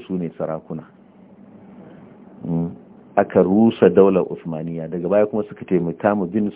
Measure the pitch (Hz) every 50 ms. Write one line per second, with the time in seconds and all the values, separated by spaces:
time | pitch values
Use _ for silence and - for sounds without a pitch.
0 | - - 92 90 85 82 - - 82 78 80 80 - - 82 78 80 - _ _
1 | - _ _ - - - - - - - - - - - - - - - - -
2 | - - - - - - - - - 85 85 82 82 85 92 - - - - -
3 | - - - 101 101 - - 98 92 90 95 107 113 117 117 - - 95 90 90
4 | 95 98 95 90 78 - 85 - - 85 80 78 78 82 82 82 80 80 82 90
5 | 85 87 98 104 107 104 - 107 104 - - - - - 92 87 85 82 82 -
6 | - 104 104 104 92 85 92 110 107 101 -